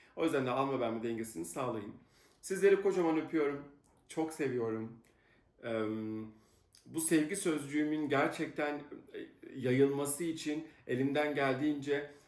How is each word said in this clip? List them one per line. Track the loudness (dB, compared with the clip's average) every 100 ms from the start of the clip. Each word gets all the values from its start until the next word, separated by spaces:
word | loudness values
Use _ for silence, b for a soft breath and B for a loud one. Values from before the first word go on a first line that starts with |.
| B -2
O |
yüzden | 0 2 0
de |
alma | 0 0 0
verme | -2 -2
dengesini | -4 -4 -6 -6
sağlayın. | -8 -4 -4 -4 -8 -16 _ b b b
Sizleri | -6 4 6 6
kocaman | 4 4 4 2
öpüyorum. | 2 0 0 -2 -10 -20 _ _ -10
Çok | -4 -4
seviyorum. | -2 -2 0 -2 -2 -6 -10 -20 b b b b _
Eee, | -4 -2 0 -2 -4 -6 -8 -16 b b _ -20 -8
bu | -4
sevgi | 2 2 2 -2
sözcüğümün | -2 -2 -2 0 0 0 0
gerçekten, | 2 2 0 -6 -2 -4
e, | -4 -10 -18 -14 -12 -12 -16 -14 -4
yayılması | 2 6 6 4 -2 -2
için | -2 -2 -4 -4 -6 B -4
elimden | 0 2 2 0
geldiğince | 2 0 2 0 0 0 -2 -2 B